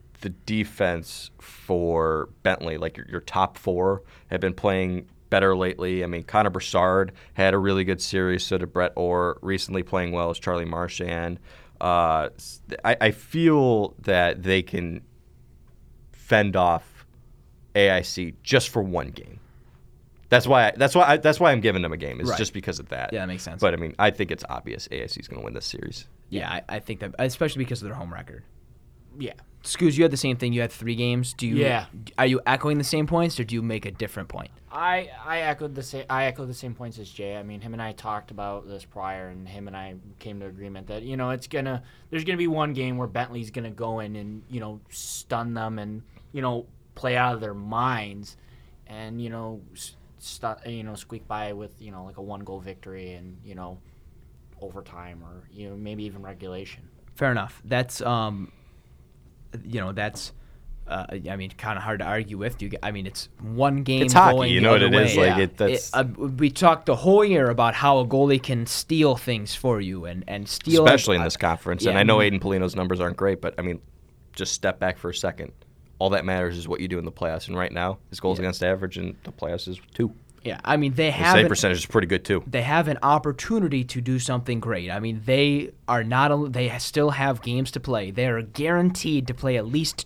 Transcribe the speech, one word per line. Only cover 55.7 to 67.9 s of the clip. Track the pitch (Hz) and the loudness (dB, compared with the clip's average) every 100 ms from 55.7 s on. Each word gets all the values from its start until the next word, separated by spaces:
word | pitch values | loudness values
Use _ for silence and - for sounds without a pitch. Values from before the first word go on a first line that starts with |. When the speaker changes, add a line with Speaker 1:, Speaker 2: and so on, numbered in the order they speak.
| 101 | -12
Speaker 3:
maybe | 104 107 | -10 -10
even | 107 98 | -10 -12
regulation. | 98 90 92 90 98 - - - - - | -16 -14 -12 -12 -14 -18 -20 -20 -20 -4
Speaker 2:
Fair | 139 | -2
enough. | 117 95 - 107 | 0 -4 -10 -4
That's, | 123 123 - | -2 -2 -4
um, | 120 120 110 101 92 - - - _ - - - - - - 117 | -2 -2 -2 -6 -12 -16 -20 -20 _ -20 -20 -20 -20 -20 -16 -14
you | - 117 | -8 -6
know, | 95 | -4
that's, | 98 104 - - - - - - - - | -4 -4 -6 -14 -14 -20 -20 -16 -14 -8
uh, | 92 - 101 78 | -8 -8 -10 -8
I | 98 | -8
mean, | 95 | -8
kinda | - 110 101 | -10 -6 -6
hard | 104 107 | -4 -4
to | 90 | -2
argue | 107 107 101 | -4 -4 -6
with. | 107 - | -6 -6
You, | 101 - | -8 -6
I | 104 | -6
mean, | 101 95 | -6 -8
it's | - - - | -10 -14 -12
one | 110 113 139 139 | -8 0 2 2
game | 131 131 | 0 2
Speaker 1:
It's | 131 | 6
hockey, | 135 185 127 | 8 8 8
Speaker 2:
going | 127 | 4
Speaker 1:
you | 90 | 4
Speaker 2:
the | 110 | 8
Speaker 1:
know | |
what | 110 | 8
Speaker 2:
other | 101 | 8
Speaker 1:
it | 101 | 6
Speaker 2:
way. | 107 | 6
Speaker 1:
is? | 101 | 6
Like, | 92 95 | 6 6
Speaker 2:
Yeah. | |
Speaker 1:
it, | 95 - | 2 2
that's | 104 123 - | 2 2 0
Speaker 2:
It, | 123 | 0
uh, | |
we | 131 101 135 131 147 | 0 -2 -4 2 2
talked | - 180 160 - | 6 6 6 2
the | 117 | 2
whole | 143 202 | 6 6
year | 208 175 127 | 8 6 4
about | 120 117 | 4 2
how | 113 143 | 4 4